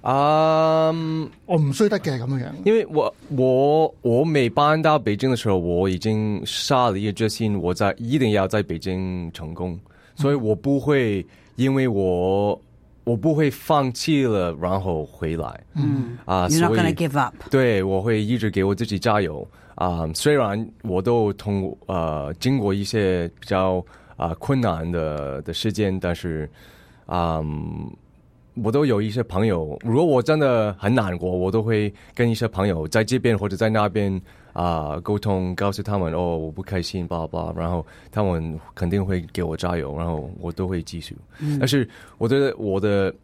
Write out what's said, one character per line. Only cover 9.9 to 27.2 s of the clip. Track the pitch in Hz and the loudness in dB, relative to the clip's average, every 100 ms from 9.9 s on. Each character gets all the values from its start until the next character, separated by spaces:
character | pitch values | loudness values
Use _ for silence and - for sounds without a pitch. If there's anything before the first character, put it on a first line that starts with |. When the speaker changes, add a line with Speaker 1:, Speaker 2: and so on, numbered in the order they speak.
| - - | -20 -20
Speaker 1:
所 | - 139 | -2 0
以 | |
我 | 143 110 | 0 0
不 | 107 139 139 | 0 2 0
會 | 123 143 117 101 82 - - - | 2 2 2 0 -4 -16 -18 0
因 | 131 | 2
為 | 135 131 | 2 2
我， | 101 95 90 92 98 104 90 - - - - | 2 2 2 2 2 2 -2 -8 -20 -20 -10
我 | - 117 | -2 0
不 | 113 | 2
會 | 151 151 | 2 2
放 | - - 151 135 | 0 0 2 2
棄 | 120 - 147 131 | -2 0 2 2
了， | 104 87 76 | 2 0 -2
然 | 90 95 | -2 -2
後 | 92 80 | -2 -4
回 | 73 - 80 80 | -6 -8 -6 -4
來。 | 69 - - | -6 -10 -12
Speaker 3:
嗯。 | 156 143 139 117 120 | -2 0 0 -4 -10
Speaker 1:
啊， | - 92 90 | -2 0 2
Speaker 3:
You're | 156 | 2
not | 175 | 2
Speaker 1:
所 | - | 2
以 | |
Speaker 3:
gonna | 165 | 2
give | 160 165 143 | 0 -2 0
up。 | 123 - - | -2 -4 0
Speaker 1:
对， | 139 123 104 | 2 4 2
我 | 95 95 | 2 0
会 | 107 107 | 2 0
一 | 107 123 | 0 0
直 | 107 | 0
给 | 95 | 2
我 | 95 | 2
自 | 98 117 | 0 -2
己 | 98 | -2
加 | 117 104 | 2 2
油。 | 92 73 - - - | 0 -4 -12 -18 -20
啊， | - 90 82 80 | -4 -2 0 -4
虽 | 80 147 | 0 2
然 | 147 110 104 110 - | 2 2 -2 -6 -10
我 | 113 92 | -4 -2
都 | 95 120 107 | 2 2 0
通-， | 101 104 101 92 - - | -2 -2 -2 -2 -8 -6
呃， | 95 82 78 71 87 | -2 -2 -4 -6 -4
经 | 127 135 | 0 2
过 | 101 | 2
一 | 98 | 0
些 | 101 113 95 90 85 - | -2 0 2 0 -2 -8
比 | - | -4
较， | 98 95 92 90 - - - | 0 2 0 -4 -18 -20 -6
啊， | 82 82 | -4 -4
困 | - 135 | -2 0
难 | 117 80 80 | 0 -2 -2
的， | 87 78 76 69 67 | -2 -2 -4 -6 -8
的 | 80 | -8
事 | 82 110 | -4 -4
件， | 104 101 92 | 0 0 0
但 | 90 | -2
是， | - 90 78 76 - - - - - - | -4 -4 -6 -6 -12 -20 -20 -20 -20 -6
嗯， | 90 | -2